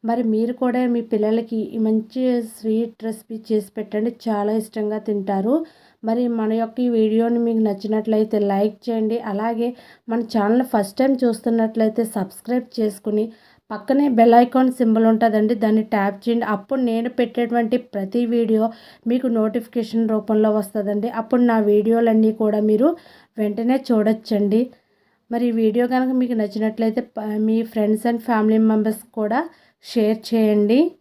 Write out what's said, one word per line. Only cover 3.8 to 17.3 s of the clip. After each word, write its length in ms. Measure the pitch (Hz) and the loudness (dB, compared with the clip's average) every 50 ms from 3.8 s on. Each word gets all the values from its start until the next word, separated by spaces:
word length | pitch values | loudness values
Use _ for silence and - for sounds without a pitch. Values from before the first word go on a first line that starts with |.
| 214 214 - 214 214 233 240 - | -10 -6 -4 -4 -4 -4 -6 -6
చాలా 340 | - 233 214 202 202 208 214 | -6 -4 -2 -2 0 0 -2
ఇష్టంగా 440 | 226 214 220 - 220 214 208 214 214 | -2 -4 -6 -6 -6 -4 -4 -4 -6
తింటారు. 560 | 214 220 214 208 190 196 202 196 196 220 262 330 330 - - _ _ _ _ _ - | -4 -4 -4 -4 -2 -2 -2 -2 0 0 0 0 -2 -6 -16 _ _ _ _ _ -6
మరి 220 | 220 220 240 247 240 233 226 | -4 -2 -2 -2 -2 -2 -2
మన 140 | 214 214 220 | -2 -2 -2
యొక్క 260 | 226 226 226 226 - | -2 -4 -4 -4 -4
ఈ 80 | 247 247 | -2 0
వీడియోని 500 | 233 226 220 214 214 220 226 233 240 233 | 2 2 2 2 2 2 2 2 0 0
మీకు 220 | 233 233 226 226 220 | 0 0 2 2 0
నచ్చినట్లయితే 800 | 214 202 196 - 208 214 214 214 220 220 214 220 214 220 208 208 | 0 0 -4 -4 -2 -2 -2 0 0 2 0 2 0 0 0 0
లైక్ 320 | 202 196 196 202 214 208 - | 0 0 0 0 0 -2 -6
చేయండి. 380 | - - 226 226 220 214 226 233 233 | -8 -6 -4 -2 -2 -2 -2 -4 -4
అలాగే 420 | 214 196 202 214 233 233 220 233 240 247 - - - - _ _ - | -6 -6 -4 -4 -4 -2 -2 -4 -4 -6 -8 -18 -20 -20 _ _ -6
మన 120 | 226 240 233 226 | -4 -4 -4 -2
ఛానల్ 340 | - 226 202 208 220 247 262 | 0 0 2 4 2 2 0
ఫస్ట్ 320 | 254 - 220 202 196 - - | 0 0 -2 -2 -2 -2 0
టైమ్ 160 | 262 269 269 254 | 2 2 2 2
చూస్తున్నట్లయితే 840 | 254 240 226 226 - 233 233 226 226 220 220 226 220 220 220 - 226 220 - | 2 0 0 0 -2 -2 0 2 0 0 0 0 0 0 0 -2 -4 -4 -2
సబ్స్క్రైబ్ 540 | 202 190 190 - - _ - 247 247 247 247 - | -6 -6 -6 -8 -18 _ -4 -4 -4 -4 -6 -6
చేసుకుని 540 | - 220 214 196 196 _ 220 208 214 220 226 220 _ _ _ _ _ _ _ | -4 -4 -4 -4 -6 _ -2 -2 -2 -2 -4 -6 _ _ _ _ _ _ _
పక్కనే 340 | 220 214 - - 269 277 285 285 | -14 -14 -4 -2 0 2 2 2
బెల్ 260 | 247 220 226 233 233 | 4 4 6 8 8
ఐకాన్ 320 | 240 247 247 - 254 262 254 247 | 6 6 4 2 2 2 2 2
సింబల్ 340 | - 254 226 220 220 226 226 | 0 2 2 4 4 4 4
ఉంటుందండి, 460 | 226 220 233 233 208 220 214 214 240 | 4 4 2 2 2 2 2 2 0
దాన్ని 280 | 208 226 214 220 220 214 214 - | 0 0 2 2 0 0 0 0
ట్యాప్ 260 | 208 196 202 196 196 | 0 0 0 -4 -4
చేయండి. 260 | - 233 233 233 226 | -4 -2 -2 -2 0
అప్పుడు 340 | - 214 196 196 _ 269 269 254 | -2 -4 -4 -4 _ -4 -2 -2
నేను 260 | 240 226 226 233 240 | -2 -2 -2 -4 -4
పెట్టేటువంటి 640 | 240 - 247 233 | -2 -2 -4 -2